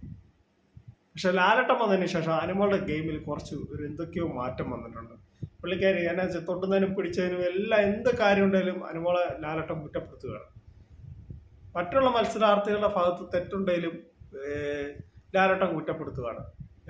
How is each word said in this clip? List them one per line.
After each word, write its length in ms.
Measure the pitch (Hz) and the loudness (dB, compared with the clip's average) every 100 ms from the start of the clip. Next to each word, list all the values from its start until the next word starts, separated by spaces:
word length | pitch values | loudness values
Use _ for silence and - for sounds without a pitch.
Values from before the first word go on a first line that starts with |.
| - - - _ _ _ _ - - - _ | -18 -18 -20 _ _ _ _ -20 -20 -20 _
പക്ഷെ 180 | 156 185 | -4 0
ലാലട്ടൻ 520 | 185 185 233 254 247 | 4 4 4 4 2
വന്നതിന് 220 | 220 190 175 | 4 2 2
ശേഷം 300 | 170 165 160 | 0 0 0
അനുമോളുടെ 500 | 170 190 202 196 151 | 0 2 2 2 0
ഗെയിമിൽ 340 | 151 160 156 | -4 -4 -6
കുറച്ച് 360 | 151 147 - 147 | -6 -8 -8 -10
ഒരു 280 | 127 147 | -8 -8
എന്തൊക്കെയോ 500 | 147 151 165 180 165 | -8 -8 -8 -4 -4
മാറ്റം 380 | 127 127 127 147 | -4 -6 -6 -6
വന്നിട്ടുണ്ട്. 420 | 120 117 117 117 - _ _ - | -8 -10 -14 -16 -20 _ _ -16
പുള്ളിക്കാരി 600 | - 175 185 190 175 170 | -10 -6 0 2 2 0
എന്നാ 180 | 175 | 0
വെച്ചാൽ 180 | 185 175 | -2 -2
തൊട്ടുന്നതിനും 540 | 170 180 190 196 190 190 | -4 -4 2 2 2 0
പിടിച്ചതിനും 460 | 175 185 180 180 | -2 0 0 0
എല്ലാം 400 | 180 185 220 214 | 0 0 2 4
എന്ത് 360 | 202 208 254 240 | 4 2 0 4
കാര്യം 260 | 202 202 | 4 6
ഉണ്ടെങ്കിലും 440 | 196 190 185 180 - | 6 4 2 -2 -6
അനുമോളെ 540 | 160 175 180 175 - | -4 0 0 0 -4
ലാലട്ടൻ 400 | 151 160 156 156 | -6 -6 -6 -8
കുറ്റപ്പെടുത്തുകയാണ്. 800 | 147 - - - 127 107 - - - - - - - - - - - - - 175 | -8 -10 -10 -12 -12 -12 -14 -20 -20 -20 -20 -20 -20 -18 -16 -18 -20 -20 -10 -6
മറ്റുള്ള 340 | 180 269 262 | 0 4 4
മത്സരാർത്ഥികളുടെ 760 | 233 214 214 214 202 208 208 202 | 4 2 4 6 6 4 2 2
ഭാഗത്ത് 460 | 196 180 180 190 | 2 2 0 -2
തെറ്റുണ്ടെങ്കിലും, 680 | 180 175 196 190 175 170 - - - - 139 139 | -4 -2 -2 0 0 0 -6 -12 -20 -20 -12 -6
ഏഹ്, 500 | 147 147 147 143 143 - - - 190 | -4 -4 -4 -6 -10 -18 -20 -2 4
ലാലട്ടൻ 380 | 190 190 185 | 4 4 0
കുറ്റപ്പെടുത്തുകയാണ്. 720 | 160 151 156 143 127 120 110 - - - _ - | -2 -4 -6 -8 -8 -6 -8 -12 -16 -20 _ -8